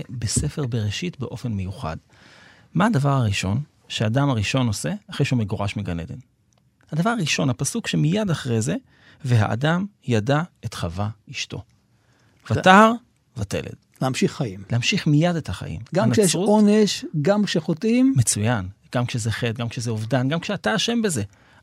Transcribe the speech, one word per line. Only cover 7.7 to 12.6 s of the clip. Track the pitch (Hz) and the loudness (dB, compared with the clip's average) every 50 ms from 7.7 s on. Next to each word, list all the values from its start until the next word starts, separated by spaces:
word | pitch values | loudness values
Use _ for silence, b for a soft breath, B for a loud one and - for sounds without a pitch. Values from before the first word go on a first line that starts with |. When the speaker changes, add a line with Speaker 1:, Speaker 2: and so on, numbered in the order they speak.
| - 233 - - | -4 -6 -6 -4
Speaker 1:
שמיד | - 165 151 151 180 214 220 190 | -2 0 0 2 0 0 0 -2
אחרי | 151 - - 131 117 113 | -2 -4 -2 -2 -2 0
זה, | 107 143 190 262 b b b b b b b b - | 0 -2 -4 -6 b b b b b b b b -2
"והאדם | 127 123 110 104 - 113 113 143 156 170 175 202 202 _ _ - - | 2 2 4 4 2 0 -2 0 0 0 0 -2 -6 _ _ -4 0
ידע | 120 107 104 120 139 147 170 - _ _ - | 0 0 2 2 0 0 0 -4 _ _ -12
את | 120 - | -12 -8
חווה | - - 87 82 98 104 110 107 _ _ - | -6 -6 -6 -4 -4 -6 -6 -6 _ _ -14
אשתו. | 135 - - - - 98 - _ _ _ _ _ _ _ _ _ _ _ _ _ _ _ _ - | -10 -10 -10 -10 -10 -14 -14 _ _ _ _ _ _ _ _ _ _ _ _ _ _ _ _ -2
Speaker 2:
ו- | 110 | -2
Speaker 1:
ותער | - | 2